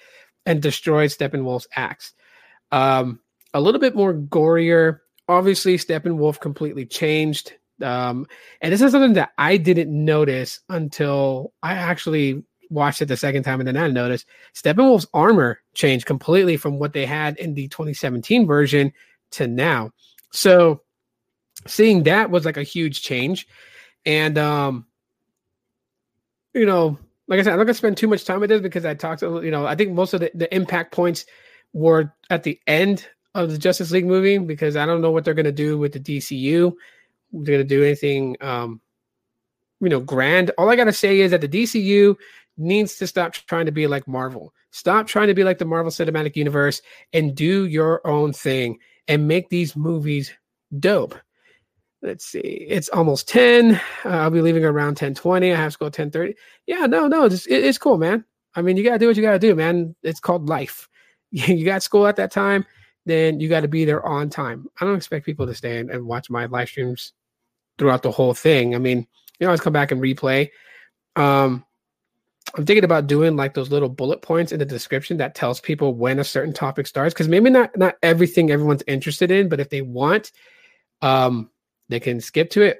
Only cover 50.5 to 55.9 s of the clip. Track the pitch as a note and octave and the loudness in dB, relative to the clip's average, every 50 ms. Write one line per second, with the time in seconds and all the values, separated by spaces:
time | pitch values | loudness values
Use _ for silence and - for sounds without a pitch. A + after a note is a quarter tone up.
50.5 | _ _ _ - D3+ C#3+ C#3 F#3 G#3 F3 A#2+ - - - _ _ _ _ _ _ | _ _ _ -14 -8 -2 0 0 0 0 -2 -4 -10 -16 _ _ _ _ _ _
51.5 | _ _ _ _ _ _ _ _ _ _ - - F#3 F3 - - - - - - | _ _ _ _ _ _ _ _ _ _ -12 -12 -12 -12 -14 -12 -12 -10 -10 -8
52.5 | - - - D3+ F3 F#3 D3 - - F#3 E3 D#3 C#3 C3+ - - - A#3 B3 A#3+ | -10 -10 -8 -6 -4 -4 -4 -2 0 2 2 2 2 -2 -2 2 4 6 6 8
53.5 | A#3+ A#3+ A#3 A3+ A3 E3+ - - - - - E3+ F3+ E3 D#3 D#3+ D#3+ E3 D#3+ E3 | 8 8 8 8 6 4 2 -8 -12 -10 -8 -4 -2 0 0 2 2 2 2 4
54.5 | E3 E3 D#3+ D#3 D3 D3 D3 D3 D3 - D3+ C#3 C#3 - - F3 F#3 F#3 F3+ F#3 | 2 2 2 2 2 0 0 -2 -2 -4 -4 -6 -6 -4 -2 0 2 2 2 2
55.5 | F3 E3 D#3 D3+ D3 - D#3+ D3 | 2 0 -2 -4 -4 -6 -8 -8